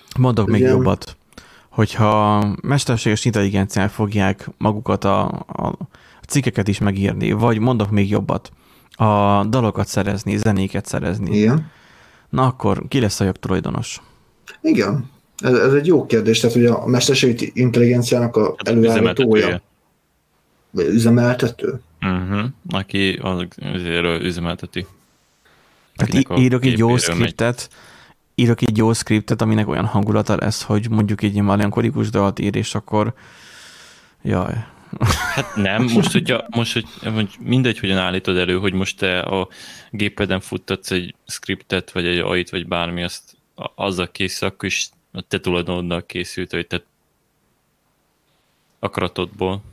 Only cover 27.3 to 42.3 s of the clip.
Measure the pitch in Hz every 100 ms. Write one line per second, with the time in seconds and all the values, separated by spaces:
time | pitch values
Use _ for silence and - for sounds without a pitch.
27.3 | - 117 123 - - - - - _ _
28.3 | - 117 113 117 107 110 117 - 107 -
29.3 | 110 110 110 101 - 110 104 101 107 107
30.3 | 104 - - - 104 113 110 104 104 107
31.3 | 101 101 101 104 107 113 110 107 107 98
32.3 | - 101 101 104 107 - 107 107 - -
33.3 | - - - - - - - _ _ -
34.3 | 98 92 113 110 - - - 120 - -
35.3 | - 135 107 95 107 123 117 170 180 -
36.3 | 120 - 117 113 117 - - 110 110 101
37.3 | - - 127 123 107 98 95 90 92 -
38.3 | 90 90 92 101 92 95 - 95 90 -
39.3 | 95 92 - - - - 104 104 - 98
40.3 | 95 - 98 - 95 - 92 87 - -
41.3 | - - 95 - 92 - 92 87 87 95